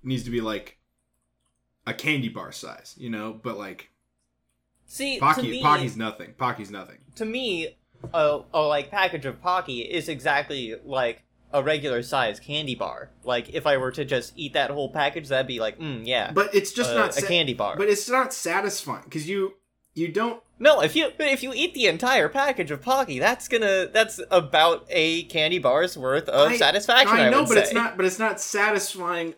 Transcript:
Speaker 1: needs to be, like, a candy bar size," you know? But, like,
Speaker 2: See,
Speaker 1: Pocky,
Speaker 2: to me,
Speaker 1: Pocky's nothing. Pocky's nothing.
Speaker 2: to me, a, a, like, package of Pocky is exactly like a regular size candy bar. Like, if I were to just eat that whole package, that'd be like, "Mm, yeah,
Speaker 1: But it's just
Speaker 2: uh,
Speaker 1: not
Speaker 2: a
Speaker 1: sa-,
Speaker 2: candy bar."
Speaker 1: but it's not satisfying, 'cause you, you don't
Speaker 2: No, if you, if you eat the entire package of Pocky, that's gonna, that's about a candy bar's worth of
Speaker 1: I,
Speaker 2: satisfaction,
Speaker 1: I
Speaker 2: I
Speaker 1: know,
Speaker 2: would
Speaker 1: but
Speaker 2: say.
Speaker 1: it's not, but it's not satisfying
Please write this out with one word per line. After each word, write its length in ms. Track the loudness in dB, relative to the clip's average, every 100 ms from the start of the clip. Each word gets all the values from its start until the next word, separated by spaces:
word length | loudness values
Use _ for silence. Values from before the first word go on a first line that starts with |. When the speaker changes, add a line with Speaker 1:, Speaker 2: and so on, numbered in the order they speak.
Speaker 1:
needs 220 | -4 -6
to 60 | -2
be, 100 | -4
like, 380 | -2 -6 -10 _ _ _ _ _ _ _ _ _ _ _ -12
a 80 |
candy 360 | -6 -2 -2 -2
bar 220 | -6 -14
size," 400 | -14 -14 -16 -20 -16
you 120 | -10
know? 280 | -8 -10 -10
But, 140 | -10 -10
like, 320 | -12 -14 -20 _ _ _ _ _ _ _ _ _ _
Speaker 2:
See, 340 | -6 -6 0
Speaker 1:
Pocky, 220 | 2 2
Speaker 2:
to 60 | 0
me, 120 | 0
Speaker 1:
Pocky's 360 | 2 2 0 -4
nothing. 360 | -6 -6 -16 -6
Pocky's 340 | -4 -4 -10
nothing. 280 | -14 -16 -20 _ -10
Speaker 2:
to 100 | -6
me, 520 | -4 -4 -6 -6 _ _ _ -6
a, 280 | 0 2 0 -2
a, 80 | 0
like, 280 | 0 0 -2
package 360 | 0 0 0 -8
of 160 | -6
Pocky 400 | -2 -2 -2 -8
is 260 | -6 -6 -6
exactly 680 | -4 0 0 -2 -8 -8 -12 -6
like 380 | -2 -2 -4 _ _ _
a 100 | -2
regular 400 | 0 -2 -2 -4
size 360 | -2 -2 -2 -4
candy 360 | -8 -6 -6 -6
bar. 360 | -8 -8 -16 _
Like, 260 | -4 -2 -2
if 180 | -4 2
I 80 | 2
were 140 | 0
to 140 | -4 -2
just 260 | -2 -4 -12
eat 160 | -6
that 160 | -2 -2
whole 180 | -2 -6
package, 380 | -2 -2 -2 -2
that'd 200 | -2 -2
be 120 | -4
like, 200 | -4 -4
"Mm, 280 | -8 -8 -2
yeah, 240 | -2 0
Speaker 1:
But 240 | 0 2 2
it's 160 | 0
just 200 | -2 0
Speaker 2:
uh, 40 | 0
Speaker 1:
not 140 | 0 0
Speaker 2:
a 40 |
Speaker 1:
sa-, 60 | 0
Speaker 2:
candy 260 | 0 0
bar." 220 | -2 -4 0
Speaker 1:
but 140 | 0
it's 180 | 0 0
not 260 | 0 0
satisfying, 760 | -4 -4 -2 -2 -6 -8 -10 -8
'cause 160 | -10 -6
you, 280 | -4 -4 -6 _ _ _
you 140 | -6 -4
don't 320 | 0 -2 -4 _ _
Speaker 2:
No, 220 | 6 6
if 140 | 4 2
you, 140 | -2 0
if 220 | 0 0
you 100 | -2 -2
eat 180 | -4
the 140 | 2 2
entire 420 | 2 2 2 2
package 400 | 0 -2 -2 -4
of 100 | -6
Pocky, 360 | 0 0 0 0
that's 280 | 0 0 -2
gonna, 400 | 0 2 2 2
that's 320 | 2 2 -2 2
about 540 | 2 4 4 4 4 0
a 340 | 0 2 0
candy 340 | -2 0 2 2
bar's 380 | 4 4 2 -2
worth 320 | 0 0 2
of 220 | 4 6
Speaker 1:
I, 60 | 6
Speaker 2:
satisfaction, 600 | 4 4 4 6 8 6
Speaker 1:
I 100 | 6
Speaker 2:
I 20 |
Speaker 1:
know, 100 | 6
Speaker 2:
would 80 | 6
Speaker 1:
but 60 | 4
Speaker 2:
say. 60 |
Speaker 1:
it's 100 | 4
not, 220 | 2 0 0
but 80 | -2
it's 140 | 0
not 200 | -2 -2
satisfying 920 | -4 0 2 0 -4 -6 -4 -4 -6